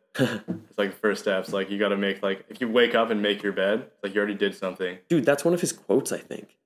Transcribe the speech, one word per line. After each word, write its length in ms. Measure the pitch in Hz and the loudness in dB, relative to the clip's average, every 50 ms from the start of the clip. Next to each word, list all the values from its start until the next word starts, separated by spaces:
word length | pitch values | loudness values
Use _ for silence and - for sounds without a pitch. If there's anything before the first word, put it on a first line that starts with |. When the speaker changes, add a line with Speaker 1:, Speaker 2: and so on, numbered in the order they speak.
| _ _ _ | _ _ _
Speaker 1:
<laughs> 40 | - | -2
Speaker 2:
It's 600 | 135 113 117 107 - - - 107 - _ - - | -2 0 -2 -6 -8 -8 -10 -10 -10 _ -4 -2
like 120 | 104 98 | -2 -2
the 60 | - | -2
first 260 | - - 107 98 98 - | 0 0 0 0 0 0
step. 220 | 104 98 95 95 | 0 0 0 -2
It's 80 | - 101 | -2 -2
like, 180 | 98 98 95 | -4 -2 -2
you 80 | 101 101 | -2 -2
gotta 180 | 104 101 101 | 0 0 0
make, 260 | 98 101 98 98 - - | 0 0 -2 -2 -2 -2
like, 220 | 98 98 95 - _ | -2 -2 -4 -8 _
if 120 | 107 - | -8 -6
you 80 | 127 117 | -4 0
wake 260 | 110 123 120 117 120 | 4 4 4 4 4
up 160 | 117 113 113 | 2 2 2
and 100 | 113 104 104 | 2 0 2
make 200 | 104 101 101 - | 2 0 0 0
your 100 | 101 92 | -2 0
bed, 340 | 98 95 98 107 117 131 - _ _ - | 0 2 2 0 0 -2 -8 _ _ -10
like, 120 | 101 98 | -4 -2
you 40 | 104 | 0
already 140 | 104 104 101 | 0 0 0
did 200 | 101 104 98 95 | 0 0 -2 -2
something. 440 | - 101 95 90 - 95 90 90 - _ _ | -2 -6 -6 -4 -4 -6 -6 -6 -10 _ _
Speaker 1:
Dude, 160 | 170 160 117 | 0 2 4
that's 200 | - 143 143 - | 4 2 2 2
one 100 | 165 180 | 0 2
of 60 | 180 | 2
his 120 | 196 - - | 0 -4 -4
quotes, 380 | - - _ 98 127 - - 107 | -8 -2 _ 2 2 2 0 -6
I 60 | - | -6
think. 380 | - - - - - _ _ _ _ | -8 -10 -14 -14 -14 _ _ _ _